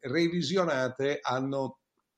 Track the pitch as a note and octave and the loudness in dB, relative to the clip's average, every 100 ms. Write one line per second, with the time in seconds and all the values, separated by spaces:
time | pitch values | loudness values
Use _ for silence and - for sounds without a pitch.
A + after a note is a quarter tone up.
0 | C3 D3 E3+ F3 C#3+ F#3+ F3 C#3 B2+ - | -4 0 2 2 0 2 2 2 0 0
1 | C#3 D3 C#3 B2+ C3+ C#3 C3 - _ _ | -2 0 -2 -2 0 -2 -4 -6 _ _
2 | _ | _